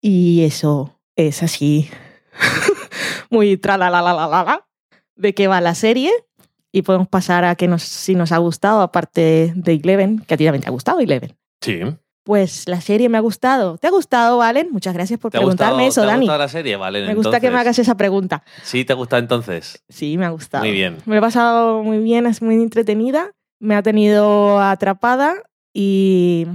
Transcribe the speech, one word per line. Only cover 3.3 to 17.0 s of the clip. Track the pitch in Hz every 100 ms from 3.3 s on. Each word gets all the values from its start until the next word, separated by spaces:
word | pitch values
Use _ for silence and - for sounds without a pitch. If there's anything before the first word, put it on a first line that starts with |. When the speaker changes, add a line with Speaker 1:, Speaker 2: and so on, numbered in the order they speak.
Speaker 1:
muy | 233 208 190
tra | 202 196
la | 180
la | 175
la | 175
la | 170 160
la | 165
la | 180 311 _ _ _ _ _
de | _ 202
qué | 196 196
va | 190
la | 170
serie | 170 220 254 285 480 _ _ _ _ _
y | 190
podemos | 180 190 185
pasar | 185 180 175
a | 175
que | 170 180
nos, | 170
si | - - -
nos | 185 165
ha | 165
gustado, | 170 160 196 214
aparte | 180 175 165 - 165 160 165
de | 170 175
Eleven, | 160 156 196 196 214
que | -
a | 147
ti |
también | 156 139
te | 139
ha |
gustado | 127 180 349
Eleven. | 220 135 - _ _ _
Speaker 2:
Sí. | - 90 95 156 _ _
Speaker 1:
Pues | - 208 190 - -
la | 180
serie | 165 208 247
me | 226
ha |
gustado. | 220 196 254 269 190 165
¿Te | 311
ha |
gustado, | 381 - 247 233 240
Valen? | 233 254 349
Muchas | 233 185
gracias | 180 185 226
por | 226
Speaker 2:
¿Te | 202
ha |
Speaker 1:
preguntarme | 190 180 - 262 254
Speaker 2:
gustado, |
Speaker 1:
eso, | 262
Speaker 2:
te | 208
ha |
Speaker 1:
Dani. | 240 240
Speaker 2:
gustado | 151
la | 143
serie? | 151 143 101
Valen, | 95 98